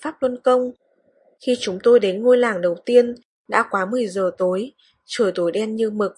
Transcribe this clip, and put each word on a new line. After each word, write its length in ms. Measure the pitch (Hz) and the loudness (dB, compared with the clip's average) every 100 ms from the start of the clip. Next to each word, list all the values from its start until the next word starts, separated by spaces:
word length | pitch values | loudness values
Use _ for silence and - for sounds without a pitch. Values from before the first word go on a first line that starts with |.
Pháp 140 | 302 - | -10 -4
Luân 160 | 254 247 | -4 -2
Công. 280 | 254 254 254 - _ _ _ _ _ _ - | 0 2 0 -10 _ _ _ _ _ _ -4
Khi 100 | 247 | -2
chúng 200 | - 185 | -4 -2
tôi 160 | 240 240 | 4 4
đến 240 | 202 185 | 4 0
ngôi 140 | 240 247 | 2 4
làng 240 | 240 185 | 2 0
đầu 140 | 175 170 - | -2 -4 2
tiên, 300 | 240 240 240 _ _ - | 4 4 -4 _ _ -4
đã 160 | 214 233 | -2 0
quá 140 | 196 190 | -2 -2
mười 220 | 247 214 | -4 -4
giờ 240 | 190 185 180 | -2 -4 -2
tối, 340 | 180 185 254 _ _ _ - | -2 -2 -6 _ _ _ -10
trời 260 | - 202 180 | -2 -2 0
tối 160 | 170 | -2
đen 240 | 180 220 220 | -2 -4 -4
như 140 | 220 | -4
mực 240 | 208 196 | -2 -4